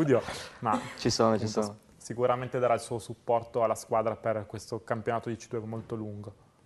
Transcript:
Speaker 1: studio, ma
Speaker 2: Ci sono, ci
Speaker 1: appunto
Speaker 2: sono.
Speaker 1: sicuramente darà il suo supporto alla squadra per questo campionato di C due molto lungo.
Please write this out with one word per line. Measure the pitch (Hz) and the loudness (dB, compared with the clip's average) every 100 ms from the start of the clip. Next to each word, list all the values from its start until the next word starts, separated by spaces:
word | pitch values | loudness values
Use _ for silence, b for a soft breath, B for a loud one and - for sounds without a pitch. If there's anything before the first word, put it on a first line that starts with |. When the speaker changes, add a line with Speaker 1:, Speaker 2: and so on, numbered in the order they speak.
Speaker 1:
studio, | 156 120 B B B B | 6 4 B B B B
ma | 117 104 - - | 0 0 -2 -2
Speaker 2:
Ci | 127 | 0
sono, | - 113 110 | 4 4 4
ci | |
Speaker 1:
appunto | 110 110 | 0 -2
Speaker 2:
sono. | 104 104 - - | -2 -6 -20 -20
Speaker 1:
sicuramente | - 117 123 123 127 127 | -10 0 2 2 0 0
darà | 123 | 2
il | 113 | 2
suo | - 117 | 0 -6
supporto | - 117 - 117 110 123 | -6 -8 0 0 2 2
alla | 113 110 | 2 2
squadra | - 113 110 110 | 2 2 2 0
per | 117 107 101 | -2 -2 -4
questo | 107 - 113 | -10 -8 -8
campionato | - 117 107 117 120 | -4 -2 0 -2 -4
di | 110 | -8
C | - | -6
due | 117 | -6
molto | 107 113 107 113 | -6 -8 -8 -8
lungo. | 107 104 107 - - _ | -8 -10 -12 -16 -20 _